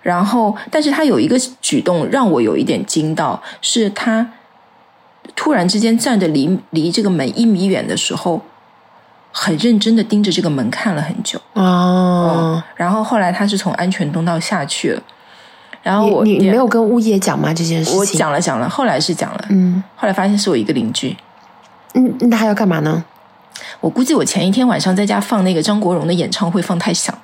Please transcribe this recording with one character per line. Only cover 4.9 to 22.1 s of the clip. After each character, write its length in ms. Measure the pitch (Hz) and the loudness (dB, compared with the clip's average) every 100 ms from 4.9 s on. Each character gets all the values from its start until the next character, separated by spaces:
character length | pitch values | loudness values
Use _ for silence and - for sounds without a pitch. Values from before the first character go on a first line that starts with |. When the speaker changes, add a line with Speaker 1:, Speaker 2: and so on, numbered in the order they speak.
| _ _ _ - - | _ _ _ -14 -4
Speaker 1:
突 160 | 320 | 0
然 160 | 262 175 | 0 2
之 100 | 208 | 2
间 200 | 226 226 | 2 2
站 200 | 277 220 | 2 2
得 80 | 175 | 2
离， 280 | 147 143 190 - | 2 0 -2 -2
离 200 | 160 165 | -2 0
这 140 | 170 | 0
个 60 | 202 | 0
门 280 | 170 131 - | 0 -2 2
一 80 | 226 | 2
米 200 | 190 196 | 2 2
远 200 | 175 - | 0 -2
的 120 | 170 | -4
时 180 | - - | -4 -4
候， 260 | 175 165 - - _ _ _ - _ _ _ | -2 -4 -6 -20 _ _ _ -20 _ _ _
很 220 | - - 156 | -6 -2 0
认 200 | 240 220 | 2 2
真 160 | 226 | 4
地 80 | 226 | 2
盯 220 | - 208 | 2 2
着 80 | 202 | 2
这 100 | 170 | 0
个 80 | 175 | 0
门 220 | 139 117 | -2 -2
看 240 | - 214 156 | -2 -2 -2
了 60 | |
很 120 | 151 - | -4 -6
久。 140 | - - - | -6 -10 -8
Speaker 2:
哦。 800 | 214 185 180 180 180 185 175 170 | 0 2 2 2 2 2 2 2
Speaker 1:
嗯， 300 | 165 165 165 - - | 0 0 -2 -6 -6
然 120 | 175 | -2
后 140 | 214 | -2
后 160 | 214 233 | 0 0
来 140 | 180 | 0
他 120 | 185 202 | 0 -2
是 120 | 196 | 0
从 160 | 175 | -2
安 180 | - 180 | -2 -2
全 180 | 190 151 | -2 -2
通 100 | 165 | -2
道 160 | 165 165 | -2 -2
下 240 | - 185 | -2 -4
去 280 | 139 - - | -4 -4 -4
了。 120 | 85 - - - - - - - - | -4 -8 -20 -20 -20 -20 -20 -20 -10
然 160 | - 196 | -2 2
后 80 | 208 | 2
我 160 | 165 | 4
Speaker 2:
你， 140 | 214 196 | 2 4
你 120 | 190 | 4
没 60 | 226 | 4
有 100 | 247 | 2
跟 160 | 226 | 2
物 200 | 220 240 | 2 2
业 180 | 220 196 | 2 2
讲 180 | 190 143 | 0 -2
吗， 160 | 151 | -2
这 120 | 165 165 | -2 -2
件 180 | 165 | -2
事 80 | 160 | 0
情？ 80 | 185 | 0
Speaker 1:
我 60 | 202 | 0
讲 260 | 160 156 | 0 0
了， 80 | 147 | 0
讲 180 | 180 131 | -2 -2
了， 120 | 123 | -4
后 160 | - 247 | -2 0
来 120 | 143 | 0
是 160 | - | -2
讲 160 | 160 - | -4 -6
了。 120 | - 208 | -8 0
Speaker 2:
嗯。 340 | 196 180 180 - - | 2 2 0 -4 -4
Speaker 1:
后 100 | 214 | -4
来 60 | |
发 120 | 190 196 | 0 0
现 120 | 202 | 0
是 120 | 202 | 0
我 60 | 135 | 0
一 80 | |
个 80 | - | 0
邻 180 | 139 117 | -2 -2
居。 240 | 123 131 - - - - - - - - 247 | -4 -6 -8 -16 -20 -20 -20 -20 -20 -4 0
Speaker 2:
嗯， 200 | 254 | 0